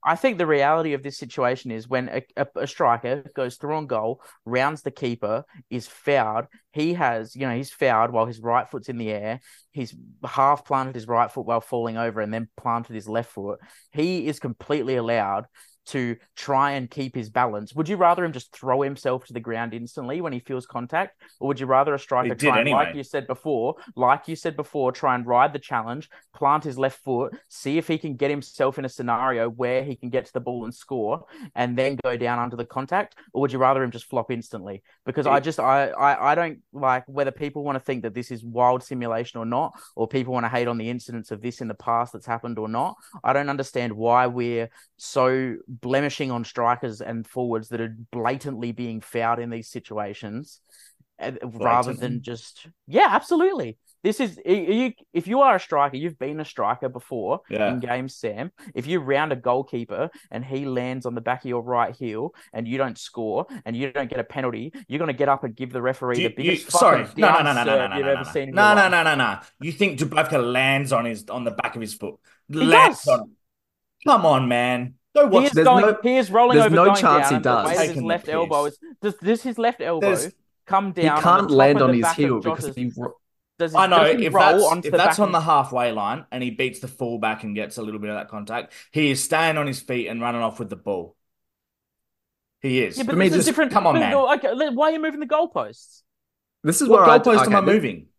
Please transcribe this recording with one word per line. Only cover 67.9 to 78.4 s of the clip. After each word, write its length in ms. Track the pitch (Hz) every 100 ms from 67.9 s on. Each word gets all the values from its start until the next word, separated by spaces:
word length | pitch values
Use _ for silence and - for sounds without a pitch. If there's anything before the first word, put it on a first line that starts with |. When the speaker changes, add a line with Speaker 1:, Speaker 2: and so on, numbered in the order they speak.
Speaker 2:
no, 60 | 95
Speaker 1:
you've 100 | 92
Speaker 2:
no, 60 |
Speaker 1:
ever 120 | 92
Speaker 2:
no. 60 | 147
Speaker 1:
seen 160 | 156 135
in 40 |
Speaker 2:
No, 120 | 180 208
Speaker 1:
your 80 |
Speaker 2:
no, 80 | 208
Speaker 1:
life. 80 | 190
Speaker 2:
no, 120 | 180
no, 120 | 160
no. 240 | 143 120 95 - _
You 120 | 151
think 260 | 147 202 135
Dubravka 540 | 147 147 156 151 120
lands 400 | 123 135 139 139
on 120 | 131 117
his, 220 | 110 107
on 140 | 120
the 80 | 120
back 220 | 101 117 120
of 40 |
his 140 | 110
foot? 220 | - 101 - _ _ _
Speaker 1:
He 100 | 147
Speaker 2:
Lands 440 | 262 403 - -
Speaker 1:
does. 160 | - 123
Speaker 2:
on. 100 | 220 _ _ _ _ _ _ _ -
Come 200 | 247 165
on, 220 | 135 127
man. 460 | 120 123 123 127 - _
Go 160 | 294 285
Speaker 1:
He 60 |
Speaker 2:
watch 100 | 190 277
Speaker 1:
is 40 |
Speaker 3:
There's 120 | 156 165
Speaker 1:
going, 180 | 247
Speaker 3:
no, 140 | 214 214
Speaker 1:
he 120 | 247 254
is 120 | 208
rolling 260 | 208 240 247
Speaker 3:
there's 100 | 220
Speaker 1:
over 100 | 165
Speaker 3:
no 80 |
Speaker 1:
going 120 | 190 202
Speaker 3:
chance 240 | - 147
Speaker 1:
down, 60 | 139
Speaker 3:
he 40 |
Speaker 1:
and 100 | 131
the 60 | 131
Speaker 3:
does. 160 | 120 127
Speaker 1:
way 80 |
that 60 | 170
his 80 | 160
Speaker 2:
Taking 140 | 165
the 60 | 127
Speaker 1:
left 200 | 170 151
elbow 360 | 156